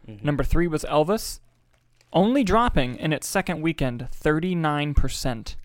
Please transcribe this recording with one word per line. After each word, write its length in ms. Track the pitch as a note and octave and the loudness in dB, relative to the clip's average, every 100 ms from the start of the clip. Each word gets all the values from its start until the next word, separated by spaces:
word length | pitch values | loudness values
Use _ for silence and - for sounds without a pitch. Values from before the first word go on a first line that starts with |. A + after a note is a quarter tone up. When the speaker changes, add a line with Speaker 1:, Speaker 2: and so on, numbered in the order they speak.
| - | -20
Speaker 1:
Mm-hmm. 180 | G#2+ C#3+ | -6 -2
Speaker 2:
Number 160 | C#3+ | 0
three 240 | C3+ E3 F3 | 2 2 2
was 160 | D3+ | 0
Elvis. 560 | - D3+ D#3 A3 - - - _ _ _ _ _ _ | 0 2 2 0 -4 -12 -18 _ _ _ _ _ _
Only 320 | E3 G3+ C4+ | 2 4 2
dropping 520 | G#3 G#3+ A#3+ E3+ B2+ B2 | 2 4 4 2 0 -2
in 160 | D#3+ | -2
its 140 | D3 - | -2 -2
second 360 | G3 F#3 D#3 | -2 -2 -2
weekend, 460 | D#3+ D#3 C3 A#2+ B2 | -4 -2 -2 -4 -8
thirty-nine 800 | - D#3 D#3 F3+ F3 D#3+ D3 D3 | -2 0 2 0 0 0 0 0
percent. 640 | C#3+ C3+ - C3+ A#2 - - | 2 2 0 -4 -4 -8 -12